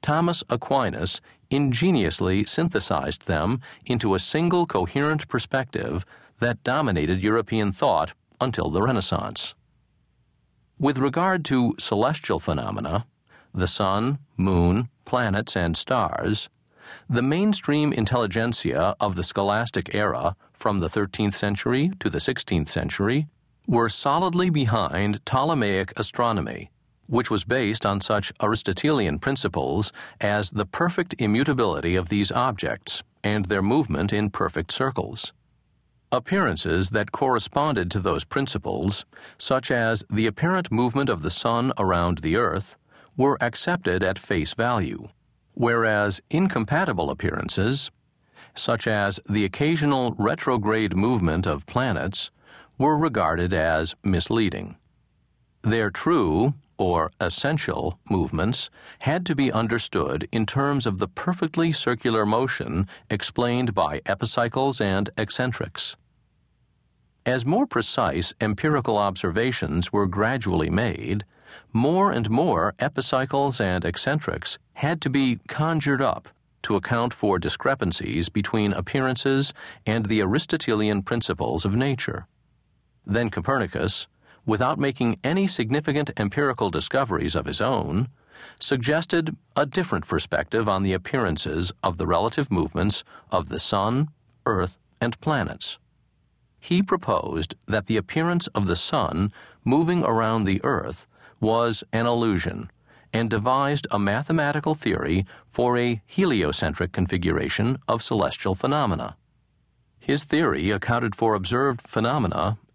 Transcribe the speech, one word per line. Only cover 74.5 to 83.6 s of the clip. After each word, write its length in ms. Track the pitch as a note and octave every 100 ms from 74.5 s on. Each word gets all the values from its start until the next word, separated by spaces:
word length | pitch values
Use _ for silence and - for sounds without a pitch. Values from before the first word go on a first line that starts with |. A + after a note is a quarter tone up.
| - _
had 300 | - C#3+ E3
to 80 | D3
be 280 | C#3 C3+ A#2 -
conjured 540 | - D#3 D#3+ C#3+ C3
up 280 | C3 - - - _ _
to 140 | - G#2
account 360 | - A#2 A#2+
for 260 | - G#2+ F#2
discrepancies 920 | - - C3+ C#3 F#2 - - D#2 F2+
between 420 | G#2+ G2+ A2+ G#2
appearances 800 | F#2+ F#2+ C#3 C3 B2+ C#3 C3+ C#3 - - -
and 220 | - A2+ G2+
the 160 | G#2+
Aristotelian 800 | F#2+ B2+ - D#3 - G#2+ G#2+ G2+
principles 640 | F#2+ A#2 - F2 A2+ E2+ G2
of 100 | A2
nature. 500 | C#3 B2+ - D2+ - _ _ _ _ _ _ _ -
Then 220 | G#2+ A#2
Copernicus, 800 | G2+ F2+ C3+